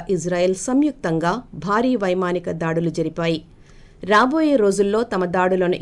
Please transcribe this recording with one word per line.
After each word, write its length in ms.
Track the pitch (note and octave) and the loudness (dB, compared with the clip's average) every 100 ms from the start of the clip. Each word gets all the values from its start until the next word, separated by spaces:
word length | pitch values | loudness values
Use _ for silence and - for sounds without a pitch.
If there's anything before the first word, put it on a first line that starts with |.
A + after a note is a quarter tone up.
| E3+ | -2
ఇజ్రాయెల్ 500 | F3+ E3+ F3 F3+ F#3+ - | -4 -2 0 0 0 0
సంయుక్తంగా 680 | C4 D4+ C#4 F3 D#3+ E3+ A3 - | 0 0 -2 -2 0 0 -2 -6
భారీ 420 | F3 E3+ G#3 B3+ B3 | -10 -2 0 2 0
వైమానిక 540 | F#3+ F#3 F3+ F3+ F3 | 0 0 -2 -4 -4
దాడులు 420 | E3 E3 E3 E3 E3 | -4 -2 -2 -2 -2
జరిపాయి. 400 | D#3+ E3 E3 D#3+ - - - - - - F#3 | -4 -4 -4 -4 -6 -20 -20 -20 -20 -10 2
రాబోయే 460 | G#3+ B3+ D#4+ D#4 C4+ | 4 4 2 2 4
రోజుల్లో 420 | G3+ G3 G3+ G#3+ | 4 2 2 0
తమ 220 | A#3 F#3+ F3+ | -2 -2 -2
దాడులను 420 | F#3 F#3 F#3 F3+ F#3 | 2 2 2 0 0